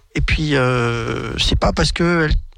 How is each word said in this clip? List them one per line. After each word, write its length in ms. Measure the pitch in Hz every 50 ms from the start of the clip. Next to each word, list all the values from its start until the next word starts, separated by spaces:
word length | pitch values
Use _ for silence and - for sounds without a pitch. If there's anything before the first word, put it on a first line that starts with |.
| _ _ _
Et 80 | - 143
puis, 340 | - - - 156 151 143
euh, 800 | 135 127 127 127 123 120 120 117 117 113 120 - - - 117 -
c'est 220 | - - - - -
pas 160 | - - 196
parce 180 | - 165 156 -
que 320 | - 170 170 175 170 160
elle... 100 | 151 - - - - -